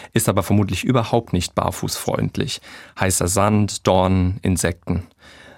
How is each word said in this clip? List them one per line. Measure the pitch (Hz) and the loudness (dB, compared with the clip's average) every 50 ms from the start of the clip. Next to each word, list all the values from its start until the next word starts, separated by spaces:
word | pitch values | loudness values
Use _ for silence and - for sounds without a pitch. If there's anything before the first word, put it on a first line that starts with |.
| - - | -12 -4
ist | - 113 - 117 | -2 0 0 2
aber | 95 101 | 0 0
vermutlich | - - 101 104 104 95 87 - - | 0 2 2 2 2 2 -2 -4 -2
überhaupt | - 127 123 110 - - 120 117 - | 0 0 0 0 0 -2 -2 -2 0
nicht | - 90 - - - | -2 -2 -2 -2 -4
barfußfreundlich. | - - 87 90 - - - - - - - - - 107 101 - - - - - - - - - - - - - - | -2 -2 -2 -4 -4 -6 -6 -6 -6 -4 -2 -2 -2 -2 -2 -4 -4 -6 -6 -6 -12 -14 -20 -20 -20 -20 -14 -4 -2
Heißer | 101 95 90 - 87 | 0 0 0 0 0
Sand, | 87 95 98 98 107 107 104 104 98 - - - | 0 2 2 2 4 4 2 2 0 -2 -2 2
Dornen, | 104 92 95 92 92 95 95 90 90 98 - | 4 4 4 4 4 2 2 2 0 -2 -2
Insekten. | - 95 92 - - 85 90 - - - 90 92 - - _ _ - - - - - - - | -2 -2 0 0 0 -2 -4 -4 -6 -4 -4 -4 -4 -10 _ _ -20 -20 -20 -20 -20 -20 -20